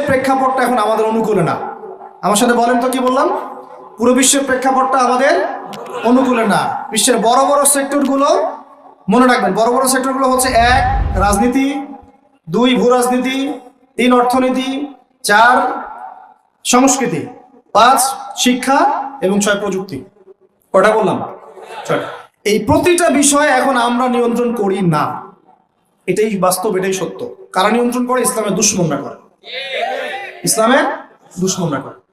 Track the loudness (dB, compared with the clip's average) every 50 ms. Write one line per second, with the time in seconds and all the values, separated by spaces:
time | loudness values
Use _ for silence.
0 | 0 0 -2 0 0 0 0 0 0 0 0 0 0 0 0 0 0 0 0 0
1 | 0 0 0 0 0 0 0 0 0 0 -2 -4 -8 -10 -12 -14 -16 -16 -16 -18
2 | -20 -20 -16 -6 -2 -2 2 2 2 2 2 2 2 2 2 0 0 -2 -2 0
3 | 0 0 0 2 0 0 -2 -4 -8 -10 -14 -18 -18 -20 -20 -20 -20 -20 -6 0
4 | 2 2 4 4 2 2 2 0 0 0 -2 0 0 0 2 2 2 2 2 2
5 | 2 2 2 2 2 2 2 2 0 -4 -6 -10 -12 -14 -14 -14 -14 -10 -10 -2
6 | 2 2 4 4 4 2 0 0 2 0 0 0 0 -2 -6 -8 -8 -4 -4 0
7 | 2 2 2 2 2 2 4 4 4 4 2 2 2 2 0 0 -2 0 0 0
8 | 0 0 0 0 2 2 2 2 0 -4 -6 -10 -18 -20 -20 -20 -20 -20 -20 _
9 | _ 2 4 4 6 4 4 2 0 0 0 0 0 2 2 0 0 0 0 0
10 | -2 -2 -2 0 0 0 0 0 0 0 2 2 4 4 4 2 2 0 0 0
11 | -2 -2 0 0 2 2 2 2 2 2 2 0 0 0 -4 -6 -10 -12 -16 -20
12 | -20 -20 _ _ _ _ _ _ _ -4 0 2 2 2 2 2 2 2 4 2
13 | 2 0 0 -2 -2 -2 -2 -4 -4 -4 -6 -10 -14 -20 _ _ _ _ _ 0
14 | 2 4 4 4 2 2 0 0 0 0 0 -2 -4 -4 -6 -6 -8 -10 -12 _
15 | _ _ _ _ -2 2 4 6 6 6 4 2 0 -2 -4 -6 -10 -12 -14 -16
16 | -16 -18 -18 -20 -20 -20 _ _ _ _ _ _ -2 2 4 4 4 4 2 0
17 | -2 -2 -2 -6 -6 -8 -14 -18 -20 _ _ -20 _ _ 2 4 6 6 4 4
18 | 2 0 -2 -6 -12 -12 -8 -2 0 0 0 0 0 0 2 2 2 2 0 -2
19 | -6 -8 -8 -4 -2 0 0 0 0 0 -2 -2 -2 -4 -6 -6 -8 -8 -12 -14
20 | -14 -16 _ _ _ -20 -20 _ _ _ _ _ _ _ 2 4 4 4 2 2
21 | 0 0 -2 -4 -6 -10 -12 -18 -20 -20 -20 -20 -18 -16 -16 -12 -6 -4 -4 -4
22 | -4 -8 -14 -16 -18 _ _ _ _ 0 0 0 2 2 2 4 4 4 4 4
23 | 2 2 2 4 2 4 4 2 2 2 2 2 2 2 0 0 0 0 0 0
24 | 0 0 0 0 0 0 0 0 -2 -2 -2 -2 -2 -2 0 0 0 0 2 0
25 | -2 -4 -6 -10 -14 -18 -20 _ _ _ _ _ _ _ _ _ _ _ _ _
26 | _ -4 0 0 0 0 0 0 0 0 0 -2 -4 -4 -2 -2 -2 -2 -4 -4
27 | -6 -8 -8 -12 -12 -14 -14 -18 -20 _ -4 -2 0 2 2 2 0 0 0 -2
28 | -2 -2 -2 -2 -2 -2 -2 -2 -4 -2 -2 0 0 0 0 0 -2 -2 -2 -6
29 | -8 -12 -14 -16 -20 _ _ _ _ -14 -12 -12 -10 -8 -6 -6 -4 -4 -6 -6
30 | -8 -8 -10 -12 -12 -14 -16 -8 -6 -4 0 0 2 2 2 2 2 -2 -4 -8
31 | -14 -20 -20 _ _ -18 -6 -4 -4 -4 -2 -4 -4 -4 -4 -6 -8 -12 -18 -20
32 | _ _